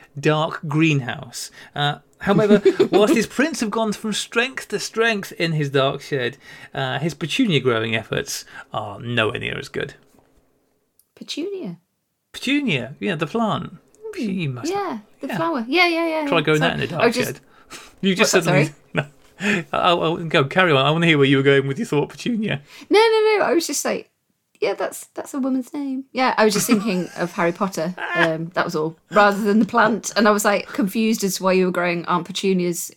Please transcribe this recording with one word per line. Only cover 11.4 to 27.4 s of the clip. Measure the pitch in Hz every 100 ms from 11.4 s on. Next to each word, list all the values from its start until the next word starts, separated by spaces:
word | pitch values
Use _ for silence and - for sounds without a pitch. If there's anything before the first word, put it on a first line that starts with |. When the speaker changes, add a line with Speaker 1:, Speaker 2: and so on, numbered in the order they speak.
| 381 381 220 170 _ _ _ _ _
Speaker 1:
Petunia, | - 247 294 254 131 113 -
yeah, | 202
the | 160 160
plant. | 233 214 139 - - _ _ 440 403
You | 214 185 147
must | 123 320
Speaker 2:
Yeah, | 403 370 220 - _
the | 269
Speaker 1:
yeah. | 233
Speaker 2:
flower. | 330 277 226
Yeah, | 339 349
yeah, | 330 330
yeah, | 311 285
Speaker 1:
Try | 170
Speaker 2:
yeah. |
Speaker 1:
growing | 156 156
Speaker 2:
Sorry. | 170 147
Speaker 1:
that |
in | 139
a | 165
Speaker 2:
I |
Speaker 1:
dark | 240
Speaker 2:
just | 240 117
Speaker 1:
shed. | - - - -
<laughs> | - - -
You | 190
just | 185 196
Speaker 2:
What's | 190
that, | 170
Speaker 1:
suddenly | 180 147
Speaker 2:
sorry? | -
Speaker 1:
<laughs> | _
no. | 160 143 - _ -
I, | 202 202 165
I, | - 180 175 165
I, | 170
go, | 165 160
carry | 139 190 180
on. | 135
I | 143
wanna | 165 170
hear | 147
where | 135
you | 135
were |
going | 135 139 139
with | 139
your | 233
thought, | 147 -
Petunia. | - - 220 214 143 - - -
Speaker 2:
No, | 392
no, | 453 440 440 415
no. |
I | -
was | 339 330
just | 285
like, | 240 208 - _ _ _ _ _
"Yeah, | -
that's, | - 359 - -
that's | - -
a | 285
woman's | 262 262 247
name." | 294 277 262 -
Yeah, | 240 254 -
I |
was | 214
just | 202 -
thinking | 214 214 180 -
Speaker 1:
<laughs> | -
Speaker 2:
of | 175
Harry | -